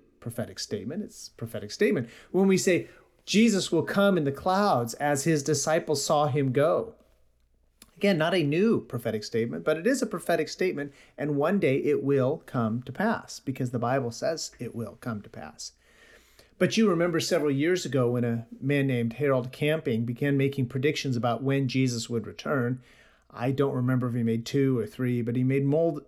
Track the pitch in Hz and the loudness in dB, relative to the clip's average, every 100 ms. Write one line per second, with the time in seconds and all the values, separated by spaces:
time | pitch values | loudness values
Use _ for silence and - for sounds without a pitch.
0 | _ _ 120 120 110 - - 104 95 175 | _ _ -10 -8 -8 -10 -8 -6 -6 -8
1 | 208 - - - 110 107 104 - 220 180 | -10 -14 -20 -12 -10 -10 -10 0 2 2
2 | 120 - - 180 196 185 190 170 - - | -2 -12 -4 2 4 4 4 2 0 -14
3 | _ _ - 190 233 190 - 165 143 196 | _ _ 0 4 4 4 0 0 0 2
4 | 202 180 139 139 185 185 208 139 117 - | 4 4 0 -2 0 2 2 2 0 -2
5 | 147 143 165 151 139 139 - 165 165 147 | 0 0 2 0 2 0 0 0 0 -2
6 | - 151 147 143 135 135 151 170 - - | 0 2 2 0 0 2 2 2 -2 -12
7 | _ _ _ _ _ _ _ _ - - | _ _ _ _ _ _ _ _ -20 -2
8 | 202 175 160 185 143 156 220 208 - 123 | 2 2 2 2 2 2 2 2 -2 -6
9 | 117 107 - 113 120 85 87 156 190 262 | -4 -4 -4 -2 -2 -2 -2 0 0 0
10 | 233 175 - 165 156 - 185 143 143 - | -2 -4 -2 -2 -2 -2 -2 -2 -8 -12
11 | - - 147 143 156 196 151 131 143 147 | -20 -8 -2 0 2 2 2 2 2 0
12 | 135 139 127 165 - 131 113 117 123 127 | 2 2 2 -2 -4 -2 0 -2 -6 -2
13 | 214 - - - - 127 127 120 117 135 | -2 -2 -6 -10 -8 -6 -4 -2 0 0
14 | 120 117 - 165 - - 117 117 113 - | -2 -4 -4 -4 -8 -10 -10 -8 -10 -10
15 | 123 107 - - 76 - - - _ _ | -8 -8 -10 -14 -16 -14 -18 -18 _ _
16 | - - _ - _ - 185 220 214 170 | -20 -20 _ -20 _ 0 2 4 4 4
17 | 175 165 135 175 147 135 156 180 147 131 | 2 0 2 2 2 2 2 0 0 0
18 | 120 123 120 117 113 - 135 143 139 123 | 2 2 0 -2 -6 -6 0 0 2 0
19 | 117 113 147 131 127 - 151 156 147 113 | -2 0 0 2 0 -2 0 0 0 -2
20 | 120 123 143 139 139 139 123 135 143 156 | -2 -2 0 2 0 0 -2 0 -2 0
21 | 143 120 120 117 135 139 131 131 131 117 | -2 0 0 -2 0 0 0 2 0 -2
22 | 113 117 104 - 147 147 120 127 - - | -4 -6 -6 -8 -4 -2 0 -4 -10 -20
23 | _ _ _ - 123 139 139 131 123 127 | _ _ _ -6 -2 0 0 0 0 0
24 | 120 120 113 113 113 139 135 127 104 - | 0 0 0 -2 -2 0 2 2 -2 -4
25 | 127 123 117 123 127 139 139 151 165 147 | -2 0 -2 0 2 2 2 2 2 0